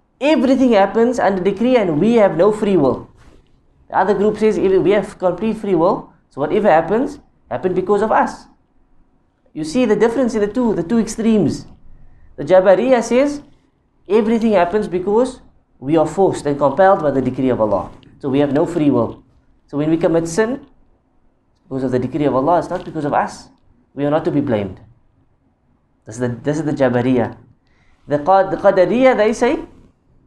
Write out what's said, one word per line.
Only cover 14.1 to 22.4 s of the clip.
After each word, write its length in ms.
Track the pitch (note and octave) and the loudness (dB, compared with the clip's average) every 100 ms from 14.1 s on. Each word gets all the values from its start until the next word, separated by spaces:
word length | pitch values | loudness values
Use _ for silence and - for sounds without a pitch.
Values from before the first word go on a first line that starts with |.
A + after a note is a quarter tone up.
| G#3+ A3 A3+ A3+ | 0 2 0 2
happens 360 | G3 F3 G#3+ F#3 | 2 2 -2 -2
because 520 | F3 F3+ A3 B3+ - - _ _ - | -4 0 0 0 -4 -20 _ _ -12
we 180 | C3 E3 | -2 0
are 100 | G3+ | 0
forced 400 | - F#3 - D3 | 2 0 0 -4
and 120 | C#3+ | -2
compelled 420 | C#3+ C3+ F#3+ F#3+ | 0 2 4 4
by 100 | D3+ | 0
the 120 | C3 | 0
decree 280 | B2 B2+ C3 | -2 -2 -2
of 100 | A2 | 0
Allah. 300 | G#2+ F#2+ E2 - - - | 0 -2 -6 -14 -20 -12
So 100 | C#3+ | -4
we 100 | C3+ | 0
have 120 | C#3+ | 0
no 140 | C#3+ E3+ | 0 -2
free 240 | E3+ D3 | 0 0
will." 320 | F#2+ G#2 - _ _ _ _ _ | 0 -2 -6 _ _ _ _ _
So 120 | C#3+ | -6
when 100 | D3+ | -2
we 80 | D#3+ | 0
commit 320 | F3 E3 E3 | 0 0 -2
sin, 380 | - A3 C#4+ - _ _ _ _ _ _ _ _ _ - | -2 -2 -4 -12 _ _ _ _ _ _ _ _ _ -10
because 160 | C3 | -6
of 60 | B2+ | -2
the 80 | B2 | -2
decree 280 | B2+ E3 D3 | -2 -4 -2
of 80 | |
Allah, 240 | B2+ | 0